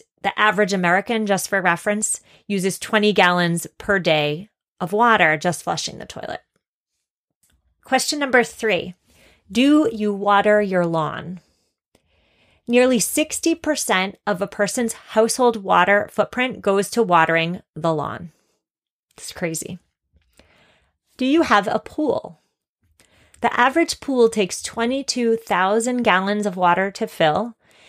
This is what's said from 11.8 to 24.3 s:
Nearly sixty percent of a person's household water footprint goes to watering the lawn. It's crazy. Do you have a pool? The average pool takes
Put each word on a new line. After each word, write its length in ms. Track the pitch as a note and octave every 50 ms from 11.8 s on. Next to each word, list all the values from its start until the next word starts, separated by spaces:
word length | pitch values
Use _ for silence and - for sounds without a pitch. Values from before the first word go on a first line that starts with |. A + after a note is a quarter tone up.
| _ _ _ _ _ _ _ _ _ _ _ _ _ _ _ _ _ -
Nearly 320 | A#3+ B3 B3+ C4 B3+ A3
sixty 560 | - - - D4 D4+ D4+ - - - E4 D#4+
percent 600 | D#4+ - D4+ D4+ - - - G3+ F#3 F#3 G3+ G3 - _ G#3
of 140 | G3+ F3
a 60 | G3 G3
person's 460 | - - G3+ F#3+ - B3+ A#3+ A3 -
household 720 | - - - - A3 A3+ A3+ - - B3+ A#3+ A3+ A3 G3
water 440 | F#3 F#3 F3 F3+ F#3+ G3+ G#3 G#3 -
footprint 500 | - - G3+ - - A#3+ B3 B3+ - -
goes 280 | - G3+ G3 G3 G3 -
to 100 | - A#3+
watering 600 | A3+ F3+ F3 E3 D#3+ D#3+ E3 E3 E3 E3+ F3+ - - _ _
the 180 | D#3 D#3 E3 D#3+
lawn. 380 | D3+ C#3 - A2 - F3 D#3+ - _ _ _ _ _ _ _ _ _ _ _ _ _ _ _ _ -
It's 140 | - -
crazy. 480 | - - F#3 E3 E3 - - - F#3 F3 _ _ _ _ _ _ _ _ _ _ _ _ _ _ _ _ _ _ _ _ _ _ _ _ _ _ _ -
Do 80 | B3+
you 160 | C4 C#4+ E4+
have 260 | D4+ - A#3 G#3 F#3+ -
a 120 | - -
pool? 600 | - - - - D4+ C#4 - - - - E3 _ _ _ _ _ _ _ _ _ _ _ _ _ _ _ _ _ _ _ _ _
The 180 | - A#3 - -
average 400 | A#3+ C4 C4 E4 E4 - - -
pool 300 | - - C4+ B3 A#3
takes 320 | A3+